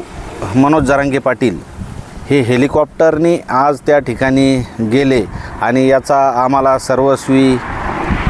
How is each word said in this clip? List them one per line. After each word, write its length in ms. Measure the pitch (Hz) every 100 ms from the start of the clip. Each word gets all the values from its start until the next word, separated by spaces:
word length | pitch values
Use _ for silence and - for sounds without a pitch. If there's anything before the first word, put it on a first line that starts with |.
| - - - - 95 117
मनोज 280 | 143 156
जरांगे 340 | 135 139 139 131
पाटील 400 | 131 120 123 - - - - - - - -
हे 120 | 139
हेलिकॉप्टरने 1000 | 117 123 139 156 147 - 160 156 170 170 -
आज 280 | 127 143 135 -
त्या 120 | 147
ठिकाणी 680 | 135 110 131 135 135 131 120 - 113
गेले 320 | 127 139 127 90 - - -
आणि 260 | 110 131 131
याचा 560 | 135 - 139 135 123
आम्हाला 340 | 127 139 135 131
सर्वस्वी 800 | - 127 135 131 - 135 135 127 - - - - - -